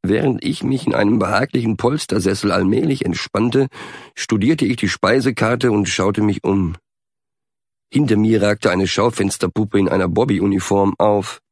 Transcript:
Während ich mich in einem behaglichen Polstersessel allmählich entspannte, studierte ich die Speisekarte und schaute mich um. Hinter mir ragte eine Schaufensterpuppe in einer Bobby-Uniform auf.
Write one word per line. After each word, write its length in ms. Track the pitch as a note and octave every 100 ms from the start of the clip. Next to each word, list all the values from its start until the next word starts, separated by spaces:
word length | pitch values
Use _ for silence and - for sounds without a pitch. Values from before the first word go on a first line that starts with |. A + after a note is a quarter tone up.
| F2+
Während 380 | A2 C3 G#2
ich 180 | - D#3
mich 240 | C3 C3+ -
in 80 |
einem 240 | B2 G#2 A2+
behaglichen 600 | F#2 F#2 C3+ - A#2 G#2+
Polstersessel 760 | A#2+ D3+ - G2+ F#2+ G2 G2+
allmählich 540 | F#2 F#2 G#2+ - C3+ -
entspannte, 600 | F2 - G2 A#2 C3+ C3+ - - - -
studierte 520 | - - A2 G#2+ D#3+ G#2+
ich 100 | A#2+
die 140 | G2+
Speisekarte 840 | - - B2+ B2 A#2 A2 A#2+ B2
und 160 | G#2 F#2+
schaute 320 | - F#2+ G#2
mich 240 | G#2 G2
um. 320 | - G2 F2 E2 _ _ _ _ _ _ _ _ _ _ _
Hinter 260 | - C#3+ G#2+
mir 260 | A2 A2
ragte 280 | G2+ G#2 G#2+
eine 160 | F2+ F#2+
Schaufensterpuppe 920 | - A2+ A2+ G2 - F2+ - G#2 G2+
in 100 | F#2+
einer 200 | F#2+ F#2
Bobby-Uniform 840 | F2 C3 G2+ G2 G2 F2 G2 G2 -
auf. 420 | G#2+ G#2 G2 - _